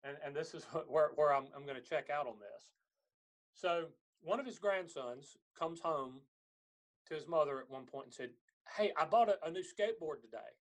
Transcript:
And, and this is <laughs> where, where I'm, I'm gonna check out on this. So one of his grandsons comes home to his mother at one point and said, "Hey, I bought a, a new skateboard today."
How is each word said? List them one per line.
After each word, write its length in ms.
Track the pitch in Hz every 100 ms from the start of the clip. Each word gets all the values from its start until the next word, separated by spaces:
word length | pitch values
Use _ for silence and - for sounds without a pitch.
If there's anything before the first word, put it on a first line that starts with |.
And, 120 | 139 143
and 100 | 151
this 200 | 143 156
is 100 | 117
<laughs> 220 | - 160 -
where, 220 | 147 151 -
where 180 | 151
I'm, 120 | 139 139 139
I'm 100 | 143
gonna 140 | 131
check 300 | 120 156 -
out 160 | 147 131
on 80 | 107
this. 320 | 101 117 - _ _ _ _ _ _ _ _
So 340 | _ 185 170 165 - _ _
one 160 | 160 233
of 60 | 262
his 120 | 214
grandsons 800 | 202 190 175 151 127 127 139 - _ -
comes 220 | 165 165
home 400 | 170 151 131 131 - _ _ _ _ _ _ _ -
to 60 |
his 120 | 156 147
mother 320 | 165 143 135
at 80 | 131
one 160 | 135
point 220 | 127 135 135
and 80 |
said, 160 | - 127 - _ _ - -
"Hey, 160 | 208 -
I 80 |
bought 240 | 156 220 226
a, 80 | 196
a 60 | 160
new 120 | 175
skateboard 580 | 170 - 208 226 160 131
today." 160 | 117 113 113 120